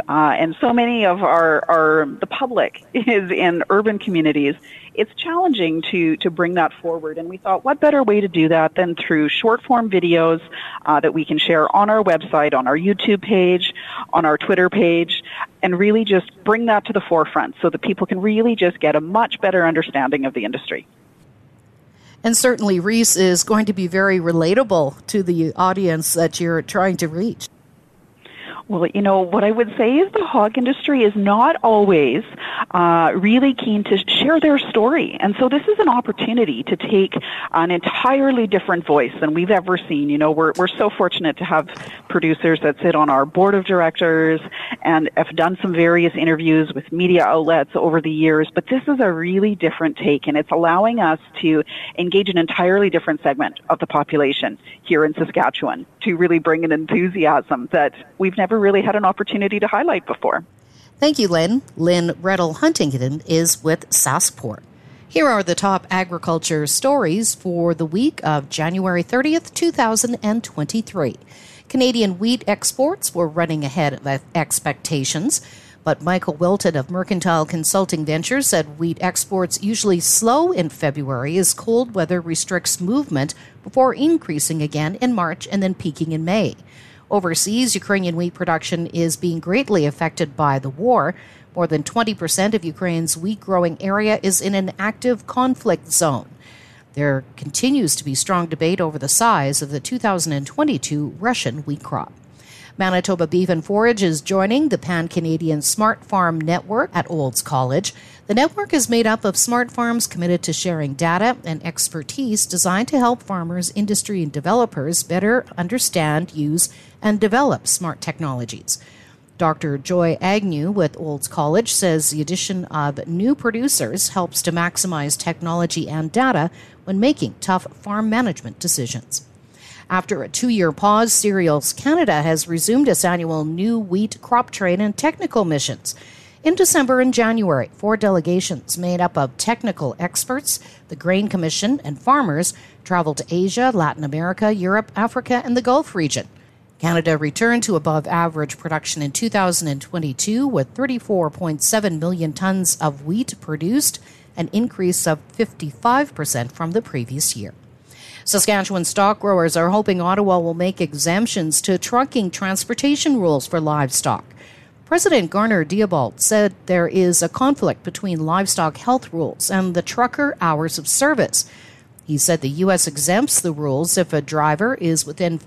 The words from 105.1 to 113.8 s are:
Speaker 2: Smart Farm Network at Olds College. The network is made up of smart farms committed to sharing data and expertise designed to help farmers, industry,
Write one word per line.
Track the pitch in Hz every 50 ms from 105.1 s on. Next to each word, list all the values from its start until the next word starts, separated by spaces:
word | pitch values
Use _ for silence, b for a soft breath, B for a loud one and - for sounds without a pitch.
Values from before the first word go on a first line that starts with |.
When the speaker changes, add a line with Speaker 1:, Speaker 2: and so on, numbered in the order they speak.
| - 180 165 160 160 160 170 160 156 147
Speaker 2:
Smart | 143 - - 214 214 214 220 220 -
Farm | - 208 190 180 170 165 160
Network | 156 160 170 180 - 180 208 240 320 -
at | - 175 - -
Olds | 170 156 139 131 117 -
College. | - - 151 127 131 127 131 170 202 - B B B B B B B
The | - 208
network | 233 285 330 - 415 403 403 -
is | 294 240 -
made | 233 233 226
up | 220 220 226 -
of | 196 180
smart | - - 233 233 240 247 240
farms | - 247 240 233 233 233 - -
committed | - 175 170 175 175 170
to | - -
sharing | 156 - - 185 170 156 147 139 139
data | 135 170 165 170 180 214 240 269 - -
and | 175 160 151 -
expertise | 170 165 - - - - 160 143 - - - 269 233 214 208 -
designed | - 185 180 - 185 180 196 240 -
to | 311 269
help | 240 233 247 240
farmers, | - - 196 180 165 165 175 180 175 - -
industry, | 208